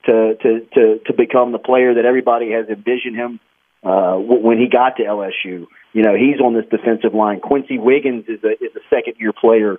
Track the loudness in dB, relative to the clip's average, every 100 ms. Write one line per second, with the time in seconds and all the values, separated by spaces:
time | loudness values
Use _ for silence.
0 | 2 2 2 0 0 -2 0 2 4 2
1 | -2 -2 0 2 0 -2 0 2 4 2
2 | 2 2 0 -2 -2 -4 -4 -6 -4 -4
3 | -6 -10 -10 -12 _ _ _ _ -2 0
4 | 0 -2 0 2 4 2 2 2 2 0
5 | -4 -4 -6 -8 -10 -12 -14 _ _ 0
6 | 2 4 2 2 0 0 -2 -2 -2 0
7 | -2 0 -2 -2 -2 -4 -2 -4 0 0
8 | 0 -6 -10 -6 -4 -4 -8 -12 -4 -4
9 | -4 -8 -8 0 2 4 2